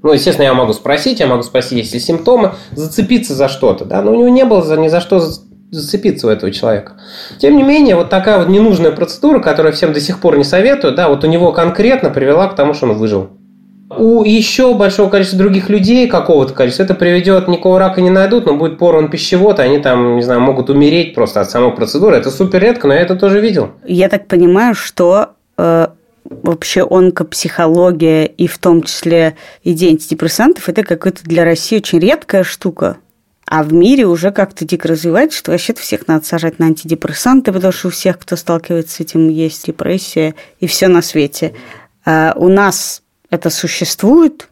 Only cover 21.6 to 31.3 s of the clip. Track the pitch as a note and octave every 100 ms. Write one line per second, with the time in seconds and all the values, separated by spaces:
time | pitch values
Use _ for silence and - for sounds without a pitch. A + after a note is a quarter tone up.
21.6 | B2 A#2+ A2 C#3+ G#3 C3 C3+ C3+ F#3+ F#3
22.6 | G#3+ A#3+ C#3+ C#3+ F3+ F#3 G3 G3+ A3 F3+
23.6 | G2 - - F3+ F#3+ G3+ - F3 F3 F#3+
24.6 | A#3+ G#3 - - F3 G3 - _ _ -
25.6 | E3+ E3 E3 _ _ _ - - - E3
26.6 | - F#3 F3+ F#3 F#3 F3 E3 - E3 -
27.6 | E3 E3+ F3+ E3 E3 D#3 D#3 - E3+ -
28.6 | F#3 E3+ D#3+ - E3 E3+ D#3+ D#3 - -
29.6 | F3 D#3+ F3 D#3 - D#3+ D#3+ - B3+ F4+
30.6 | - E3+ G3+ E3 F#3 F#3 D#3+